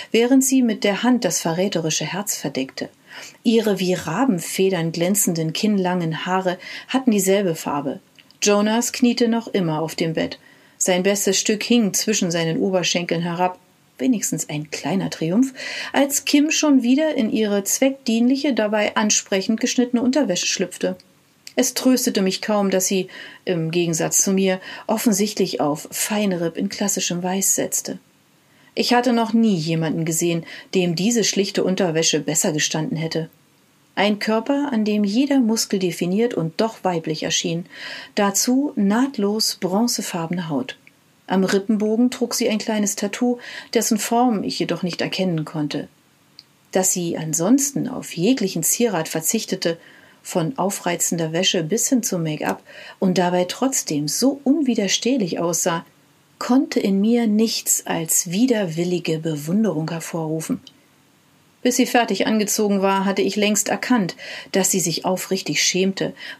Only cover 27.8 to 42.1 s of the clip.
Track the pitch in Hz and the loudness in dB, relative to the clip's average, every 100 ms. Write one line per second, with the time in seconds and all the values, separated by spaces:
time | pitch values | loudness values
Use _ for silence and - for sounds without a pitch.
27.8 | - 185 _ _ _ _ _ _ _ - | -6 -10 _ _ _ _ _ _ _ -4
28.8 | - 240 247 233 220 226 226 185 156 160 | 2 2 4 2 2 2 4 2 0 0
29.8 | 160 165 165 165 170 170 165 - - 185 | 0 -2 -2 0 0 -2 -4 -16 -4 0
30.8 | 175 165 190 240 190 - 202 - 180 190 | 0 2 0 2 2 0 0 0 0 0
31.8 | 190 160 160 156 - 151 208 151 - 165 | 0 0 0 0 -2 -2 0 0 -2 -2
32.8 | 156 160 160 160 160 _ _ _ _ _ | -2 -2 -4 -4 -6 _ _ _ _ _
33.8 | _ - 202 208 - 220 220 285 285 240 | _ 0 0 0 0 0 0 -2 0 0
34.8 | 214 208 202 208 285 277 226 220 - 202 | 0 2 2 2 2 4 4 2 0 0
35.8 | 185 165 175 190 240 - 165 - 226 - | 0 -2 -2 0 0 0 -4 0 -2 0
36.8 | 185 170 160 156 165 160 180 165 175 - | -2 -2 -4 -4 -2 -2 -2 -4 -6 -14
37.8 | - - - - 202 196 - 254 294 - | -16 -14 -10 0 0 2 2 2 0 0
38.8 | 196 214 269 269 202 214 214 - 180 190 | 2 2 0 0 -2 0 -2 -2 -2 0
39.8 | 240 - 214 175 165 175 165 139 135 - | 0 -2 -4 -4 -4 -4 -4 -4 -6 -10
40.8 | _ _ _ _ - 185 185 196 196 214 | _ _ _ _ -2 0 2 2 0 0
41.8 | 214 220 247 | 0 2 2